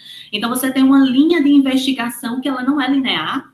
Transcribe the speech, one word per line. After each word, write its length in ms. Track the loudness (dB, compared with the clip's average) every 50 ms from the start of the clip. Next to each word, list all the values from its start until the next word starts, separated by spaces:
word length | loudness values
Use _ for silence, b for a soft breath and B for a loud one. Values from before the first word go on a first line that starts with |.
| B B B B B B
Então, 180 | B -6 -4 -4
você 220 | -4 -4 -4 -4
tem 100 | 0 2
uma 180 | 2 4 4 4
linha 440 | 4 4 4 2 2 4 2 2 2
de 60 | 4
investigação 920 | 4 4 4 2 0 -2 -2 -2 -4 -4 -6 -8 -8 -10 -10 -8 -8 -6
que 80 | -6 -6
ela 160 | -6 -4 -2
não 160 | -2 -2 -2
é 100 | 0 0
linear 600 | 0 -2 -2 -2 -4 -4 -4 -6 -6 -8 -10 -12